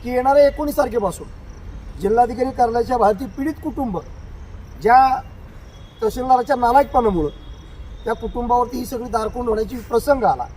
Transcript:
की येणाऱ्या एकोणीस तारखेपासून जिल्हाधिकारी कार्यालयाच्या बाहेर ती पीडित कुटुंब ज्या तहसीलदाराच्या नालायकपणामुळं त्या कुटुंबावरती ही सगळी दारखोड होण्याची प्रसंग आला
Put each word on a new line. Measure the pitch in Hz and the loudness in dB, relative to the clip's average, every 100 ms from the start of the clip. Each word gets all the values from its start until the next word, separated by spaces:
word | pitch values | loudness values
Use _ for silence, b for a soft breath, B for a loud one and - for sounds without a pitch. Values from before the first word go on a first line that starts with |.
की | 240 | 0
येणाऱ्या | 247 254 285 285 | 2 4 6 6
एकोणीस | 285 294 294 | 4 -2 0
तारखेपासून | 262 233 196 - 147 - - - - - - - | 0 0 -2 -6 -14 -16 -18 -16 -16 -14 -14 -4
जिल्हाधिकारी | 196 233 240 233 262 | 2 4 2 2 -4
कार्यालयाच्या | - 240 233 220 247 | 0 0 2 0 2
बाहेर | 208 196 | 4 2
ती | 254 - | -6 -4
पीडित | 285 302 | -6 -4
कुटुंब | 311 285 254 170 - - - - - - - - | -8 -4 -4 -6 -10 -16 -16 -16 -16 -16 -16 -2
ज्या | 196 254 262 262 - - - - - - - - | 6 8 6 2 -6 -18 -18 -18 -18 -20 -20 -4
तहसीलदाराच्या | 220 254 254 254 247 | -4 -2 2 2 4
नालायकपणामुळं | 262 240 262 285 269 226 175 147 - - - - - - - | 2 4 4 4 2 2 0 -2 -6 -16 -18 -18 -16 -16 -10
त्या | 214 | -8
कुटुंबावरती | 220 226 240 240 240 247 247 | -6 -6 -6 0 2 2 -4
ही | |
सगळी | 240 247 240 | -6 -8 -4
दारखोड | 220 214 233 247 | -4 -4 -4 -2
होण्याची | 220 214 254 202 | -2 -2 -8 -2
प्रसंग | 233 294 277 | -2 2 2
आला | 202 - - | 2 0 -6